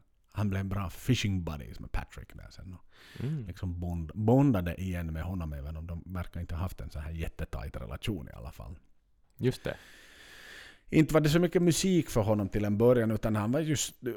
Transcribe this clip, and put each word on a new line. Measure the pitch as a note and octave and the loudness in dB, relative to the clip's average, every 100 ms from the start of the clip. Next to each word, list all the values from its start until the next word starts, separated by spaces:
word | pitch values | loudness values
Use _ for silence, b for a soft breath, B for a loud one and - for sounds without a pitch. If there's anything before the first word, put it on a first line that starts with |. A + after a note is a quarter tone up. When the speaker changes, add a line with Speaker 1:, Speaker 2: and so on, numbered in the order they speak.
| _ _ _ | _ _ _
Speaker 1:
han | - G#2 | -2 0
blev | G2 G2 | 0 -2
bra | G2 F#2+ | -4 -4
fishing | - - B2 G2+ F#2+ | -4 0 0 2 -2
buddies | E2 D2+ A#1 - | -4 -8 -10 -12
med | - | -6
Patrick | - - - - | -6 -6 -12 -16
där | - G1+ | -16 -16
sen. | - F2+ | -16 -16
Och | F2+ - B B - | -16 -20 B B -8
Speaker 2:
Mm. | B2+ D#3 G2+ | -6 -4 -8
Speaker 1:
liksom | F2 F#2 F2 | -8 -6 -4
bond-, | F2 E2+ D#2 | -4 -4 -4
bondade | G2 A2 C3 C#3+ G#2 F2 - | 0 6 8 8 4 2 -2
igen | F#2+ F2 E2 | -4 -4 -4
med | D#2+ | -4
honom, | D#2+ F#2 D#2+ | -4 -4 -4
även | C#2+ C#2 D#2+ | -6 -8 -8
om | E2 | -8
de | E2+ F2 | -8 -6
verkar | F2+ E2+ F2+ | -6 -6 -6
inte | E2 E2 | -6 -4
ha | |
haft | F#2+ - | -4 -6
en | D2 | -10
så | - | -8
här | D#2 | -8
jättetajt | E2 D#2 - D#2+ - - - | -6 -6 -6 -6 -8 -8 -10
relation | A1+ B1 - F#2+ B1+ | -10 -8 -6 -6 -8
i | |
alla | - A#1+ | -12 -14
fall. | - G1+ E2+ - _ _ _ _ - | -14 -14 -16 -18 _ _ _ _ -2
Speaker 2:
Just | A#2+ B2+ | 0 0
det. | - - B B B B B B B B B B - | -4 -8 B B B B B B B B B B 2
Speaker 1:
Inte | - D3+ | 4 6
var | D#3 | 6
det | D3+ | 6
så | E3 | 6
mycket | F3 F3+ | 4 4
musik | F3 D3+ F#3+ F3 - | 4 4 4 4 4
för | B2 | 2
honom | G#2 G#2+ G2 | 2 2 0
till | G#2+ G#2 | 0 0
en | G#2 | 4
början, | A#2+ B2 A2 | 6 6 4
utan | A2 A2+ G#2+ | 0 0 0
han | G#2 | 0
var | C#3 | 0
just | D#3 C#3+ - - B2 | 0 -2 -2 -6 -8